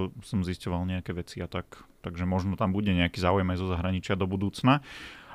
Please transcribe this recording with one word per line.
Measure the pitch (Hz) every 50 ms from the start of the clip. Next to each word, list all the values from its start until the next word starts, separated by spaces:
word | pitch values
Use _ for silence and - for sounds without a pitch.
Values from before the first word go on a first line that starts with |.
| 92 92 - -
som | - - - 98 90
zisťoval | 87 90 - - - 90 87 90
nejaké | 92 92 92 - - 90
veci | 87 87 - - 98
a | 90 -
tak, | - 95 90 - - - - - _ _
takže | - 95 85 85 90
možno | 90 92 95 90 98 92
tam | - 110 95
bude | 92 101 107 101
nejaký | 92 87 87 85 - -
záujem | 90 90 95 98 92
aj | 90 90 87
zo | 95 92
zahraničia | 90 85 87 92 92 92 - - 101
do | 92 98
budúcna. | 92 98 95 101 98 - - - 127 135 147 - - - - - - - - - - -